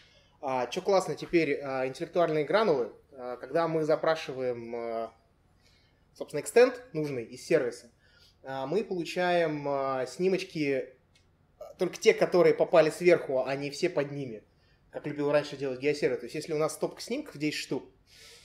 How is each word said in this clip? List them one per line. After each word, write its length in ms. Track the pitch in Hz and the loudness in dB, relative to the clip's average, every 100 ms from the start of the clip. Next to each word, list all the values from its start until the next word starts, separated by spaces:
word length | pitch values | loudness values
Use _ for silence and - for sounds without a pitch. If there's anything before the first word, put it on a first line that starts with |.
| - _ _ _ | -20 _ _ _
А, 260 | 143 131 123 | -4 -2 -2
че 160 | 185 | -2
классно, 340 | 180 190 175 139 | 2 2 2 -6
теперь, 440 | 147 170 151 143 | 0 2 2 0
а, 260 | 139 131 131 | -4 -4 -4
интеллектуальные 580 | 131 165 180 165 156 | -6 -2 2 2 2
гранулы, 480 | 143 190 214 139 110 - _ | 2 2 4 2 -2 -8 _
а, 240 | 135 123 123 | -14 -12 -12
когда 300 | 127 156 165 | -4 -2 0
мы 180 | 160 | 0
запрашиваем, 880 | 151 147 160 160 - 131 127 120 117 117 | 2 2 2 0 -4 -4 -4 -4 -8 -8
а, 360 | 117 113 113 - _ _ _ _ _ _ _ _ _ | -6 -6 -6 -10 _ _ _ _ _ _ _ _ _
собственно, 260 | - - 147 | -16 -8 -8
экстент 400 | 143 226 254 254 - | 2 6 6 2 -8
нужный 320 | 156 151 127 | -6 -4 -6
из 200 | 113 123 | -8 -12
сервиса, 460 | - 160 120 - - _ _ _ _ _ | 0 2 2 -6 -16 _ _ _ _ _
а, 220 | 135 135 135 | -10 -6 -2
мы 180 | 185 | -2
получаем, 800 | 214 185 160 185 180 175 165 147 143 | -2 -6 -4 -2 0 2 0 -2 -2
а, 400 | 139 135 131 127 | -2 -2 -2 -4
снимочки, 840 | - 185 180 - 160 143 135 - - _ _ _ _ _ _ | -2 0 0 -2 -2 0 0 -4 -14 _ _ _ _ _ _
а, 160 | - - | -20 -4
только 180 | 180 - | -4 4
те, 180 | 220 | 4
которые 400 | - 165 180 160 | 4 4 6 6
попали 360 | 151 160 175 156 | 4 6 6 6
сверху, 520 | - 175 165 - 131 | 4 4 4 4 -2
а 120 | 123 139 | 0 -4
не 140 | 143 | -6
все 200 | 143 170 | -2 -2
под 220 | 156 139 | 0 -4
ними, 320 | 143 131 107 - _ _ _ _ | -6 -8 -10 -16 _ _ _ _
как 160 | 131 156 | -10 -8
любил 260 | 143 147 | -2 2
раньше 240 | 147 147 135 | 2 0 -6
делать 240 | 139 127 | -6 -2
геосервер. 380 | 139 143 156 120 | -2 0 0 -2
То 80 | 117 | -6
есть, 100 | 160 | -10
если 160 | 151 | -6
у 60 | 151 | -2
нас 160 | 156 | -2
стопка 260 | - 175 - | -2 -6 -6
снимков, 360 | - 254 294 147 | -8 -6 -8 -4
десять 200 | 151 - | -4 -4
штук, 320 | - 139 - _ _ - - - | -6 -6 -6 _ _ -20 -20 -20